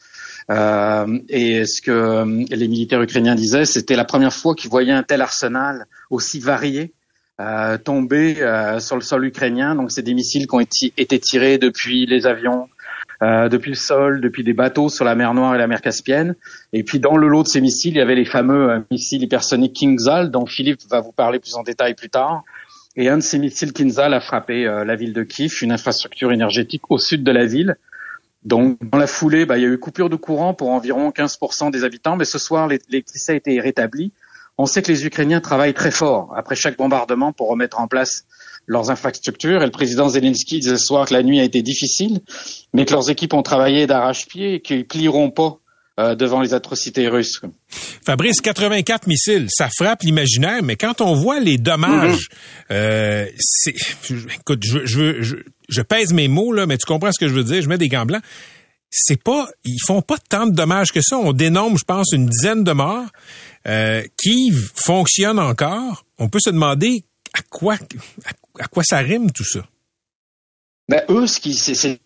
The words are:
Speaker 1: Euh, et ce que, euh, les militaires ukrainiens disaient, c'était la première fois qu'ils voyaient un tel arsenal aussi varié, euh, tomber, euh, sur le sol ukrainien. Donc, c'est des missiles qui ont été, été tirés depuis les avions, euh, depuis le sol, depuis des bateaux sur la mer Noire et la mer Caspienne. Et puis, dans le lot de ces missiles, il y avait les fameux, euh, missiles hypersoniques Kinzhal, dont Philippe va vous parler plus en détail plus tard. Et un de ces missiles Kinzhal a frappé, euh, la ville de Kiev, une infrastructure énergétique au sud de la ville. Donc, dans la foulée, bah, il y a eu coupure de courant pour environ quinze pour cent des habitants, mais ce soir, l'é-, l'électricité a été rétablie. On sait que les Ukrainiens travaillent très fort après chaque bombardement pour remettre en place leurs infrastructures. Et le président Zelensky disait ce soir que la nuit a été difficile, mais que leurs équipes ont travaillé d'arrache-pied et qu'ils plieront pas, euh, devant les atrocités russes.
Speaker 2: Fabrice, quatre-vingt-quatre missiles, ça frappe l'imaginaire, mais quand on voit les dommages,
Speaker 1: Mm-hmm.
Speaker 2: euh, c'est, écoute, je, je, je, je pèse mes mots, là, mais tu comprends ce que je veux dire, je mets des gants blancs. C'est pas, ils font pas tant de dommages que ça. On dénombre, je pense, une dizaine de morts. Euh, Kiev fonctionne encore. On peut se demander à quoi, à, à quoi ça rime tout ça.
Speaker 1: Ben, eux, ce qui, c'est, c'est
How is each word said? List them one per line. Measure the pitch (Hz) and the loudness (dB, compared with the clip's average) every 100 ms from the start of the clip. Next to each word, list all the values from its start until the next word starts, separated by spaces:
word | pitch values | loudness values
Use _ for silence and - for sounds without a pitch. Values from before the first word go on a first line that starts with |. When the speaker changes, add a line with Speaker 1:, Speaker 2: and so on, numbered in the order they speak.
| _ - - - - | _ -20 -20 -14 -4
Speaker 1:
Euh, | 107 107 104 104 107 104 120 - | 0 0 0 0 0 -2 -4 -4
et | 131 117 113 107 | -2 0 0 -2
ce | - | -4
que, | - | -2
euh, | 117 113 110 110 113 127 | 0 2 0 0 -2 -2
les | 113 113 | -2 -2
militaires | 117 117 123 | -2 0 0
ukrainiens | 120 127 117 117 | 0 2 2 2
disaient, | 110 139 151 | 2 2 2
c'était | 120 113 123 | 0 0 0
la | 120 | 2
première | 135 135 | 2 2
fois | - 165 156 | 2 -2 -2
qu'ils | 120 | 0
voyaient | 127 127 | 2 2
un | 135 | 0
tel | 131 139 | 0 0
arsenal | 127 - 120 131 139 131 107 - - | 0 -2 -4 -2 -4 -6 -14 -20 -8
aussi | 123 - 151 | -6 -4 -4
varié, | 131 123 143 139 165 - _ _ _ - | -2 -2 -2 -4 -8 -12 _ _ _ -12
euh, | 107 110 110 110 | -6 -2 -2 -2
tomber, | 147 139 123 147 160 151 | -2 -2 2 2 2 2
euh, | 123 110 107 113 | 0 0 0 -2
sur | 113 127 | -4 -6
le | |
sol | - 131 131 | -2 0 0
ukrainien. | - 127 120 143 151 | -2 -2 0 0 0
Donc, | 123 | -2
c'est | - | -4
des | 117 | -2
missiles | 123 123 143 135 | -2 -2 -4 0
qui | 123 | 0
ont | |
été, | 120 - 127 - | 0 0 -2 -2
été | 127 131 | 0 0
tirés | - 127 135 135 | 0 2 4 4
depuis | 127 - 120 127 123 | 2 0 -2 -2 2
les | 127 127 | 2 2
avions, | 113 123 127 127 - - - - - | 0 0 -2 -6 -16 -16 -14 -16 -2
euh, | 110 113 117 | 2 2 2
depuis | 127 139 | 0 -2
le | 131 | -6
sol, | - 139 139 139 | 0 2 4 2
depuis | 123 123 | -2 0
des | 120 | 0
bateaux | 117 127 147 147 | 2 2 2 0
sur | - | 0
la | 120 117 | 0 2
mer | 120 | 2
Noire | 123 131 123 | 2 2 2
et | |
la | 117 | 0
mer | 113 | 0
Caspienne. | 120 - - 143 170 175 - - _ | -4 -4 0 0 0 -4 -14 -20 _
Et | 110 | -6
puis, | - 143 | -2 0
dans | 143 156 | 4 4
le | 151 | 6
lot | 151 | 4
de | 156 | 4
ces | 139 | 2
missiles, | 131 - 170 156 | 2 0 0 2
il | |
y | |
avait | 123 | 4
les | 127 120 | 2 2
fameux, | 131 127 139 131 | 2 2 4 4
euh, | 113 110 | 0 -2
missiles | 123 - 135 | -6 -4 -4
hypersoniques | 123 123 - 123 131 | -2 -2 0 0 0
Kinzhal, | - 139 127 120 170 170 | 2 2 4 4 2 2
dont | 127 120 | -2 -4
Philippe | - 135 135 - | -2 -2 -4 -2
va | 120 | -2
vous | 113 | -2
parler | - 120 123 | -2 0 -2
plus | - 120 | -6 -10
en | |
détail | 120 117 123 117 | -8 -2 -2 -2
plus | 117 | -4
tard. | 127 143 160 - - - - _ - | -2 0 -4 -10 -20 -20 -20 _ -2
Et | 127 | 2
un | 151 | 2
de | |
ces | - 143 | 0 -2
missiles | 143 - 151 | -2 -4 -6
Kinzhal | 143 135 117 143 | 0 0 2 2
a | 127 | 0
frappé, | - 117 - 120 113 | -2 -6 -4 -4 -2
euh, | 104 104 | -2 -4
la | 110 | -4
ville | 113 | -4
de | 113 | -6
Kiev, | 110 - 156 - | -6 -4 -6 -4
une | 117 | -2
infrastructure | 117 135 - - - 127 | -2 -2 -4 -6 -4 0
énergétique | 117 107 113 120 156 - | 2 2 0 -2 -8 -2
au | 131 | -2
sud | - 156 | 0 0
de | 135 | 2
la | 123 120 | 4 2
ville. | 131 190 - _ - - - _ _ | 2 0 -2 _ -20 -18 -20 _ _
Donc, | 107 117 131 120 113 | 0 2 4 0 0
dans | 139 | 0
la | 143 | 0
foulée, | - 156 156 160 | 0 2 2 2
bah, | 127 | 2
il | |
y | 123 | 2
a | |
eu | 127 | 0
coupure | 160 175 170 | -4 -2 -2
de | 160 | -2
courant | - 151 180 | -2 -2 -2
pour | 185 127 | -2 -2
environ | 127 120 131 147 | -2 0 -2 -2
quinze | 147 147 - | -2 -4 -4
pour | - - | -8 -4
cent | - | -2
des | 131 | 0
habitants, | 123 120 160 180 | -2 -2 -4 -2
mais | 165 | -2
ce | - | -4
soir, | - 160 156 | -2 0 0
l'é-, | 135 - | -2 -2
l'électricité | 135 - 139 - | -6 -4 -8 -2
a | 151 | -2
été | 147 123 | 0 0
rétablie. | 131 131 113 139 196 - _ - - - | 0 -2 -2 -4 -6 -8 _ -20 -10 -4
On | 135 | 0
sait | 202 | 0
que | 175 | 0
les | 147 151 | 0 0
Ukrainiens | - 147 170 | -2 2 0
travaillent | - 135 143 | 2 2 2
très | 135 156 | 0 -2
fort | - 151 110 - 107 | 0 2 0 -2 -10
après | - 131 | -6 -4
chaque | 151 131 | -2 0
bombardement | 131 131 123 247 143 | 0 0 0 0 0
pour | - 107 | -2 -2
remettre | 117 123 113 | 0 -2 -4
en | 113 | -2
place | 131 131 - - _ - - - | -2 -2 -6 -12 _ -20 -18 -4
leurs | 117 113 | -2 0
infrastructures. | 127 135 - - - 156 185 | -2 -4 -4 -8 -4 0 2
Et | 131 | 2
le | |
président | - 127 120 143 | 0 -2 2 2
Zelensky | 131 131 120 - 160 | 4 2 0 -2 -2
disait | 127 123 | 0 0
ce | - | 2
soir | 143 135 | 0 2
que | |
la | 127 | 2
nuit | 127 143 | 4 4
a | |
été | 127 123 | 4 2
difficile, | 113 139 135 - 208 190 - - - - - | 0 -2 -2 -2 -2 -2 -6 -16 -16 -18 -2
mais | 135 | 0
que | 135 | 2
leurs | 143 131 | 2 0
équipes | 143 165 | -2 0
ont | 147 | -2
travaillé | - 131 135 143 143 | 2 2 4 4 2
d'arrache-pied | 131 127 127 - 180 196 180 | 2 2 -2 -8 -8 -6 -6
et | |
qu'ils | - 131 123 | -4 -4 -4
plieront | 160 156 143 139 | -2 0 2 2
pas, | - 160 151 _ _ _ - | 0 -2 -2 _ _ _ -2
euh, | 113 113 | 0 0
devant | 127 131 | 0 0
les | 127 | 0
atrocités | 127 - 123 - 135 120 | -2 -4 -8 -4 -2 0
russes. | 120 - - - - _ - - - - | 0 -2 -6 -12 -18 _ -14 -14 -8 -4
Speaker 2:
Fabrice, | 131 233 - | 0 0 0
quatre-vingt-quatre | 214 190 208 208 196 226 185 | -2 -2 0 0 -2 -2 0
missiles, | 147 - 202 104 | 0 2 0 0
ça | - 127 - | 0 -2 0
frappe | 196 233 | 0 0
l'imaginaire, | 160 151 135 117 165 233 | 2 2 2 2 0 0
mais | 139 104 | -2 -2
quand | 220 240 | -4 0
on | 196 | 2
voit | 143 208 285 | 2 2 2
les | 196 127 | 2 2
dommages, | 117 156 202 302 170 175 - - - - - | 2 2 2 4 4 0 -4 -16 -20 -20 -6
Speaker 1:
Mm-hmm. | |
Speaker 2:
euh, | 101 107 110 104 104 101 - | -2 0 2 0 -2 -4 -4
c'est, | - - 151 - - - - 120 117 - | 0 2 0 -4 -8 -10 -10 -10 -8 -8
écoute, | - 131 107 | -4 -2 -2
je, | 139 127 | -2 -2
je, | 127 151 123 | 0 0 0
je, | 113 - - _ - | -4 -6 -14 _ -6
je | - | -6
pèse | - 226 185 | 0 0 2
mes | 170 135 | 2 4
mots, | 151 240 | 2 2
là, | 208 180 | 0 0
mais | 127 | -2
tu | - | 0
comprends | 160 202 | 0 0
ce | 180 | 0
que | 151 | 0
je | |
veux | 131 | 0
dire, | 117 185 | 0 0
je | 143 | 0
mets | 180 | 0
des | 151 | 0
gants | 127 113 | 0 -2
blancs. | 214 - - - - _ _ _ | -4 -8 -20 -20 -20 _ _ _
C'est | - - 139 | -2 0 0
pas, | 226 294 254 - 127 | 0 0 -2 -8 -10
ils | 123 - | -4 0
font | 196 | 0
pas | - 294 - | 0 -4 -2
tant | 202 226 | 0 2
de | |
dommages | 170 160 190 185 | 2 2 2 0
que | 165 | 0
ça. | - 262 | 0 0
On | 175 | 0
dénombre, | 131 160 180 226 180 | 2 2 2 2 0
je | - | 0
pense, | 190 185 | 0 2
une | 143 123 | 2 2
dizaine | 117 190 220 | 2 0 2
de | 175 | 2
morts. | 143 147 233 240 - - - - - 104 | 2 0 -4 -8 -16 -20 -20 -20 -12 -4
Euh, | 110 110 110 104 - | 0 0 -2 -4 -4
Kiev | 196 247 254 139 95 - | 0 2 4 2 0 -2
fonctionne | - 185 175 - 208 214 | 0 2 2 2 2 2
encore. | 143 113 151 214 254 180 _ - | 0 0 -2 -2 -6 -8 _ -6
On | 113 | -2
peut | 208 | 0
se | 208 | 2
demander | 160 147 143 226 240 - _ - | 2 2 2 2 0 -4 _ -10
à | - - | -10 -10
quoi, | - 196 | -4 -2
à, | 214 - 117 - - - - _ - | -2 -6 -16 -18 -16 -16 -16 _ -14
à | - | -6
quoi | 175 165 | -2 0
ça | 139 | 0
rime | 131 226 208 | 0 0 0
tout | - | -2
ça. | 107 95 - _ _ _ _ _ _ _ _ _ _ _ - | -6 -8 -10 _ _ _ _ _ _ _ _ _ _ _ -2
Speaker 1:
Ben, | 151 - | 0 2
eux, | 214 240 | 2 2
ce | - | -2
qui, | 151 | -4
c'est, | 131 147 123 | -2 -2 0
c'est | 139 127 | -2 -4